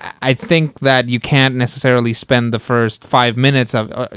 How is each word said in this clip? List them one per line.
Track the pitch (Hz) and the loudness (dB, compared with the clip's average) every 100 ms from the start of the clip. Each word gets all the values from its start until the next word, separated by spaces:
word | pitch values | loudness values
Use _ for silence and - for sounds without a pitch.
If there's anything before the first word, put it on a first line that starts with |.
| - - | -18 -6
I | 131 | -2
think | 127 - 170 156 - | -2 0 0 0 -2
that | 135 131 120 | 2 2 0
you | 120 | -4
can't | - 143 131 | 0 2 2
necessarily | 127 123 - 131 123 117 | 2 -2 0 2 2 0
spend | 110 - 123 117 | -2 0 0 0
the | 113 | -4
first | - 120 113 - | -2 0 0 -4
five | - 131 120 117 | -2 0 2 2
minutes | 135 135 120 | 2 2 0
of, | 117 110 | -2 -4
uh, | - 127 | -6 -10